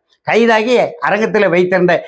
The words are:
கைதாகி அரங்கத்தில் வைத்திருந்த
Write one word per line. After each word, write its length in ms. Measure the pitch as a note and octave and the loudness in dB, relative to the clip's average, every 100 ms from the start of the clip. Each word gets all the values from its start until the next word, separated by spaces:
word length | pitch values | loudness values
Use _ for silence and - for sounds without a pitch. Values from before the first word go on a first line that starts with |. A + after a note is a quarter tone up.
| _ _ - | _ _ -4
கைதாகி 600 | G3 A#3 A3 A3 A#3+ D3 | 0 2 2 0 0 0
அரங்கத்தில் 540 | - D3+ G3+ G#3+ G#3+ G3 | -4 -4 -2 -2 0 0
வைத்திருந்த 560 | F3 F3+ F#3 F3 E3 | 0 0 0 0 0